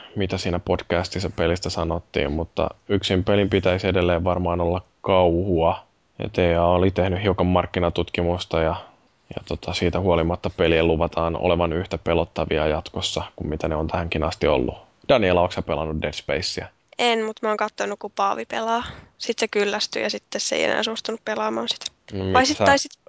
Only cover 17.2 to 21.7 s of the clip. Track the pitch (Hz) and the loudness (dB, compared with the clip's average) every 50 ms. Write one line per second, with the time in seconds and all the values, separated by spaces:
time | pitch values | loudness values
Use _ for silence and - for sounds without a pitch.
17.2 | 220 220 220 - - 220 214 208 208 214 - - 202 196 202 - - 208 - - | -2 -4 -6 -6 -4 -4 -2 -2 -4 -4 -4 -6 -6 -6 -6 -8 -10 -8 -4 -2
18.2 | 196 196 196 - - - 226 226 226 226 226 233 240 - - - - - _ - | -2 -2 -2 -4 -6 -8 -6 -6 -4 -2 -4 -4 -4 -8 -12 -18 -20 -20 _ -8
19.2 | - - 226 - - 214 - 214 202 202 202 214 - - - 233 220 214 208 208 | -6 -6 -4 -2 -4 -2 -2 -2 -2 -2 -2 -4 -4 -4 -4 -4 -4 -4 -6 -8
20.2 | - _ - - - - - - 80 - - - 214 220 226 220 - - 226 226 | -10 _ -8 -8 -6 -4 -2 0 0 0 0 0 -2 -4 -6 -6 -8 -8 -8 -8
21.2 | _ - 214 208 214 214 220 226 233 240 | _ -8 -6 -4 -4 -4 -4 -4 -4 -6